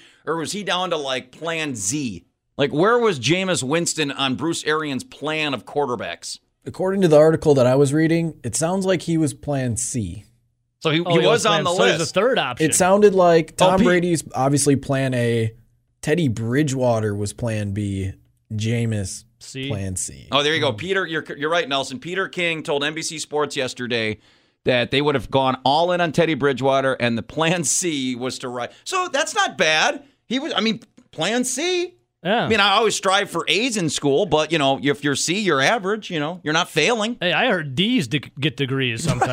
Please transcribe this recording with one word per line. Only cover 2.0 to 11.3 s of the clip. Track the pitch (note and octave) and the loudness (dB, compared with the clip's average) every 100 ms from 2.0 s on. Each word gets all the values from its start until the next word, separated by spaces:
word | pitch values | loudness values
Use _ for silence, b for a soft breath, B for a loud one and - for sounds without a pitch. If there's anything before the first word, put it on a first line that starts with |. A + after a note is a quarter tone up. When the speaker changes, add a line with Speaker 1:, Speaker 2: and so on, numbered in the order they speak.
| B2 E2+ - _ _ - | -6 -8 -16 _ _ -4
Speaker 1:
Like, | C#3 | -2
where | D3 G3+ A#3+ | 2 2 4
was | A3 C#3+ | 2 0
Jameis | A#2 F3+ F#3+ E3 | 0 0 0 -2
Winston | B2+ E3 E3 D#3 C#3 | 0 -2 0 -2 -4
on | C3+ C3+ B2+ | -2 -2 -2
Bruce | D#3+ D#3+ D3 | -4 -4 -2
Arians' | D#3 D3+ B2+ - | -2 -2 -6 -8
plan | - D3 D#3 D3+ | -8 -6 -4 -4
of | A#2+ - | -6 -4
quarterbacks? | D3 C3+ A2+ F2+ E2+ - - _ _ C3+ | -4 -2 -4 -6 -10 -12 -16 _ _ -12
Speaker 2:
According | - F#3 G3 | -4 -2 2
to | F3 | 6
the | D3 | 8
article | D#3+ D#3+ D#3+ | 8 6 4
that | C#3+ B2 | 6 6
I | C3+ | 6
was | C#3 | 4
reading, | D3+ D#3+ E3 E3 D3+ | 4 4 2 0 -6
it | B2 - | -6 -2
sounds | D#3+ F#3+ F#3+ | 0 0 0
like | F#3 | 0
he | - E3 | 0 0
was | D3 | 0
plan | - D3 C#3 B2+ G#2+ | -2 -4 -2 -2 -4
C. | - B2+ F2+ G#2 - _ _ _ _ _ | -4 -4 -6 -8 -16 _ _ _ _ _
Speaker 1:
So | D#3+ | 0
he, | D#3 F3 | 0 2
Speaker 3:
Oh, | |
Speaker 1:
he | E3+ | 4
Speaker 3:
he | |
Speaker 1:
was | |
Speaker 3:
was | F#3 | 4